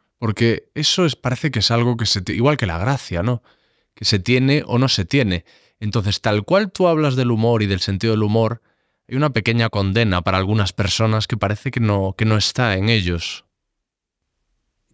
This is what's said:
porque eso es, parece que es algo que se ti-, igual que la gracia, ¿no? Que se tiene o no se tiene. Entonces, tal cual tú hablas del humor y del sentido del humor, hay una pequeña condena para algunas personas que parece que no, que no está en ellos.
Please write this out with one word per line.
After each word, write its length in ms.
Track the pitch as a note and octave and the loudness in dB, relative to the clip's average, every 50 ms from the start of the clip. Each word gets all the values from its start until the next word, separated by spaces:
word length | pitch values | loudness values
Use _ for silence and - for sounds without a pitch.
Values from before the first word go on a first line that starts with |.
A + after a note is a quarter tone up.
| _ _ _ _ | _ _ _ _
porque 520 | A#2+ A2 G2+ - A#2 A#2 A2 - - _ _ | -4 -4 0 2 2 2 2 0 -4 _ _
eso 320 | C#3+ D3+ - - - F3+ | -4 -2 -2 0 2 2
es, 100 | D#3 B2 | 0 0
parece 360 | - - B2 B2 - - D3+ | -2 -4 -4 -4 -2 -4 -2
que 80 | C3 A2+ | -2 0
es 100 | G2+ - | 0 2
algo 280 | A#2 A#2 A#2+ B2 A#2+ A2+ | 2 2 2 2 0 0
que 100 | A#2 G2 | 0 -2
se 140 | - G2+ | -2 -2
ti-, 120 | F#2 - D#2+ | -4 -4 -2
igual 240 | - A#2 C#3+ D3+ C3+ | 0 2 2 2 2
que 80 | - | 0
la 140 | F#2+ D#2+ E2 | -2 -2 -2
gracia, 420 | F#2+ B2 C#3 B2+ - - - A#2+ | -2 -2 -2 -2 -4 -6 -4 -2
¿no? 220 | F#2+ A#2+ B2 A2+ - _ _ _ _ _ _ _ _ _ _ | 0 -2 -2 -2 -6 _ _ _ _ _ _ _ _ _ _
Que 120 | - G#2+ | -6 -2
se 120 | - - G2 | -2 0 0
tiene 460 | F2+ - B2 B2 C3 C3+ C#3+ D3+ - | 2 2 2 2 4 2 2 0 0
o 140 | - A2+ A#2+ | 0 0 2
no 80 | C3 B2+ | 2 2
se 160 | - - F#2 | 2 -2 -2
tiene. 400 | - - C#3+ B2+ G2+ F2+ F2 - _ _ _ _ _ _ _ | 0 0 0 2 2 0 -2 -6 _ _ _ _ _ _ _
Entonces, 420 | G#2+ G#2 F#2+ A#2 F#2 G2+ G2 - | -8 -4 -2 -2 -2 -2 -4 -2
tal 240 | - A2+ G#2 G#2 G2+ | -2 0 0 0 0
cual 260 | - E3+ G3 A3 F#3+ | 2 0 0 0 0
tú 160 | - - F#3 F3 | -2 0 2 2
hablas 280 | E3 D#3 D3+ C#3+ B2+ | 2 2 2 0 0
del 140 | C3 B2+ A#2+ | 0 0 0
humor 320 | A#2+ A2 A2+ A#2+ A#2+ A2 | 2 2 2 2 2 2
y 60 | G#2+ G2 | 2 0
del 120 | G2 F#2 | -2 -2
sentido 340 | - - G2 F#2 - A2+ A2 | -2 -4 -4 -2 0 0 0
del 100 | A2 G#2+ | 0 0
humor, 400 | G#2 G#2+ A2+ A2+ A2 A2+ A2+ _ _ _ _ _ _ _ _ _ - | 2 2 2 2 0 -2 -6 _ _ _ _ _ _ _ _ _ -8
hay 100 | A#2+ C3 | -4 -2
una 120 | D3 D3+ | -2 0
pequeña 380 | B2+ A2+ F#2+ A#2 A2+ A#2 A2+ A2 | 0 0 0 0 2 2 0 0
condena 540 | - G#2 G2 G2 F#2+ A2+ A#2 G#2+ F2+ F2+ F2 | 0 -2 -2 0 2 2 2 2 2 0 0
para 160 | G2 F#2 F#2 | 0 0 0
algunas 340 | F#2+ F#2+ G#2+ A2 G2+ F2+ - | 0 0 0 0 0 -2 -2
personas 540 | - G2+ F#2 - - A2+ A2 G#2+ A2 G#2 - | -2 -2 -2 0 0 0 0 0 -2 -2 -4
que 100 | - G#2 | -4 -2
parece 320 | - G2 G#2 - - C3+ | -2 -2 -2 -4 -6 -6
que 100 | - B2+ | -4 0
no, 360 | A#2 G#2+ G#2 G2 F#2+ F#2+ F#2 - | 0 0 0 0 -2 -4 -2 -2
que 80 | A2+ | 0
no 100 | A2 G#2+ | 2 2
está 400 | G#2 - - - - B2+ A2+ G2 | 2 0 -2 -2 -2 0 0 0
en 140 | F#2+ F#2+ A2 | 0 0 2
ellos. 560 | A#2 G#2+ F#2 F2 F2 E2 - - - - - _ _ _ _ _ _ _ _ _ _ _ _ _ _ _ _ _ _ _ _ _ _ _ _ _ _ _ _ _ | 0 2 0 0 -2 -4 -4 -8 -12 -12 -16 _ _ _ _ _ _ _ _ _ _ _ _ _ _ _ _ _ _ _ _ _ _ _ _ _ _ _ _ _